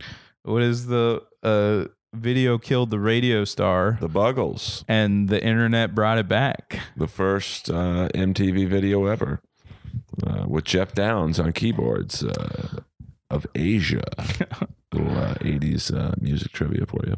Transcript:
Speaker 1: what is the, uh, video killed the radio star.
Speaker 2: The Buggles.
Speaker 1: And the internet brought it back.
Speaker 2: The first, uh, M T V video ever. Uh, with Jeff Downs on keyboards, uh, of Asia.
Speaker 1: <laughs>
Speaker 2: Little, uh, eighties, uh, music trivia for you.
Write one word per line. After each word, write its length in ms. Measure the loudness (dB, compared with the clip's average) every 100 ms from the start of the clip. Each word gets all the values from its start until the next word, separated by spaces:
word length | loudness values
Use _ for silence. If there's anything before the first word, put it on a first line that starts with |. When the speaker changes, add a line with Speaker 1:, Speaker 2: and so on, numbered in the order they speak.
| -16 -16 -20 _
Speaker 1:
what 180 | -2 2
is 240 | 2 0 0
the, 360 | 0 2 0 -6 _
uh, 440 | 2 2 4 2 -2 -10 _
video 440 | -6 0 2 2 2
killed 340 | 2 0 2
the 80 | 2
radio 460 | 2 4 4 2 0
star. 520 | 0 2 4 2 0
Speaker 2:
The 80 | 0
Buggles. 760 | 2 2 2 -2 -4 -8 -8 0
Speaker 1:
And 420 | 2 4 2 2
the 140 | 2
internet 520 | 2 2 2 2 2 2
brought 220 | 2 2
it 100 | 2
back. 520 | 2 2 -2 -8 -10 -10 -6
Speaker 2:
The 100 | -4
first, 600 | 0 0 0 -2 -8 -4
uh, 380 | -2 0 0 0
M 200 | 0 0
T 180 | 2 2
V 140 | 2 2
video 400 | 2 2 2 2
ever. 360 | 0 -2 -4 -10 _ -20 -20 -12 -12 -8 -6 -4
Uh, 200 | -2 -2
with 180 | -2 0
Jeff 280 | 0 0
Downs 460 | 0 0 2 0 0
on 120 | 0
keyboards, 720 | 0 0 0 0 -2 -4 -4
uh, 580 | -4 -4 -6 -8 -8 -10 -14 _ -20 -20 _
of 140 | -6 -4 -2
Asia. 480 | 2 2 2 -2 -4 -6 -6 -4 -6
Speaker 1:
<laughs> 420 | -6 -8 -10 _
Speaker 2:
Little, 260 | -2 0 0
uh, 180 | -2 -2
eighties, 500 | -2 0 0 -2 -2
uh, 220 | -2 -2 -2
music 320 | 0 -2 -4
trivia 340 | -4 -2 0 -2
for 120 | -4
you. 80 | -4